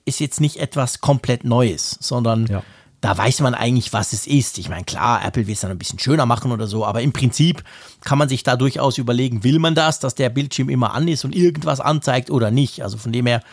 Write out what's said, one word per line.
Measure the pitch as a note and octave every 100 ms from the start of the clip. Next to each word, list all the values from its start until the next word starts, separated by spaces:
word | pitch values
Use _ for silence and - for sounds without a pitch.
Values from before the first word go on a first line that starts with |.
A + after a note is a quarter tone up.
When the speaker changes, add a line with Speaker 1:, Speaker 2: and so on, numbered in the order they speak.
Speaker 1:
ist | - -
jetzt | D3+ -
nicht | D3 -
etwas | D3 D3 B2 -
komplett | - C#3 - A#2+
Neues, | A#2+ A#2+ A#2 D#2 - -
sondern | - B2 A2+ A2+ A2
Speaker 2:
Ja. | G2 - - _ -
Speaker 1:
da | G2+ F#2+
weiß | A2+ C3
man | C3
eigentlich, | A#2+ A#2+ B2 -
was | G#2 -
es | G#2 -
ist. | C#3+ - -
Ich | F2
meine, | F2
klar, | - - A#2+ A2+
Apple | F#2+ - G#2
wird's | G#2+
dann | F#2+
ein | F2
bisschen | - -
schöner | C3 D3+ A#2+
machen | A#2 B2+
oder | A2+ G#2+
so, | A2
aber | G#2 A2+
im | C3+
Prinzip | - B2+ - E3 - - - - -
kann | - C#3
man | D3
sich | C3
da | - B2
durchaus | C3 - C3+ C3
überlegen, | A#2+ A#2+ C3 A2+
will | A#2+ D#3
man | E3
das, | D#3+ D#3+ -
dass | C3
der | - B2+
Bildschirm | B2+ C#3 - C3
immer | C3 A2+
an | B2 E3
ist | D3
und | C3+
irgendwas | - F3 D3+ D#3 C3+
anzeigt | - D#3 - B2+ B2+
oder | C#3 G#2+
nicht. | B2 C3+ -
Also | G#2+ G#2+
von | A#2
dem | A#2+
her, | B2 A#2 -